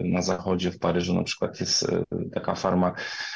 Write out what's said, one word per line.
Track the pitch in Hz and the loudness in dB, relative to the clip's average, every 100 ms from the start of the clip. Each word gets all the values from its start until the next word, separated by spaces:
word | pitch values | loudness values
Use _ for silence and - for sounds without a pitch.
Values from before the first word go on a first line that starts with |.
na | 87 90 | 2 2
zachodzie | 90 92 95 90 90 | 2 0 0 0 0
w | - | 0
Paryżu | 92 87 87 | 0 2 2
na | 90 | 2
przykład | 85 - - - | 0 -2 -4 -2
jest, | 92 - - | 0 0 2
e, | 87 87 87 98 | 0 0 -4 -4
taka | - - | -4 -2
farma, | 87 95 90 90 92 - - - | 0 2 4 2 0 -8 -8 -8